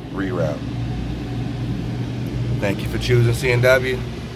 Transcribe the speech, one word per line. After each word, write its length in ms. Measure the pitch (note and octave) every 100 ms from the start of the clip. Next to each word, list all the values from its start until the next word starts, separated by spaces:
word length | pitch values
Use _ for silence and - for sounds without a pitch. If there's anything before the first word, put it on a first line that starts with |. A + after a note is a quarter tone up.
| -
reroute. 480 | F2+ F#2+ F2+ D#2 D2 - - - - - - - - - - - - - - - - - - - -
Thank 220 | G2+ G2
you 60 | -
for 120 | A2+
choosing 340 | - A#2+ A#2
C 180 | A2+ C3
and 120 | A#2+
W. 340 | B2+ C3 C3 A#2+ - - -